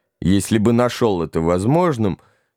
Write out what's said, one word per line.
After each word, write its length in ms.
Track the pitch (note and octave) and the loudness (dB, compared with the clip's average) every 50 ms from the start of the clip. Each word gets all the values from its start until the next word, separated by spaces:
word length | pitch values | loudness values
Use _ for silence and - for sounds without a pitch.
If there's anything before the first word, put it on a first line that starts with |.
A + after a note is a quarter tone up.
| _ _ _ - | _ _ _ -4
если 380 | - F2 G2 G2+ - - G#2+ A2+ | 0 0 0 0 0 0 0 2
бы 140 | G2+ A#2+ | 2 2
нашёл 500 | A#2 A#2 B2 A#2+ - - B2 A2 G2 E2+ | 2 2 2 0 0 0 0 0 0 -2
это 180 | E2 D#2 - E2+ | -4 -4 -4 -2
возможным, 800 | E2 E2 F2 F#2 G2 A#2 D3 E3+ F3+ F3 C#3 A2+ G#2+ G2 D#2 - _ _ _ _ _ _ _ | 0 0 0 0 0 0 0 2 0 0 -2 -2 -2 -4 -4 -6 _ _ _ _ _ _ _